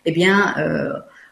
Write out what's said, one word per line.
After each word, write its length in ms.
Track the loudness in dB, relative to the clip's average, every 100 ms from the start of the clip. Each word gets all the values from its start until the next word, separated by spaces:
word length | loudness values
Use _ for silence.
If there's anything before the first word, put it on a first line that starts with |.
eh 80 | -4
bien, 420 | 0 2 4 2 0
euh, 340 | -2 -2 -4 -8 -12 -20 -20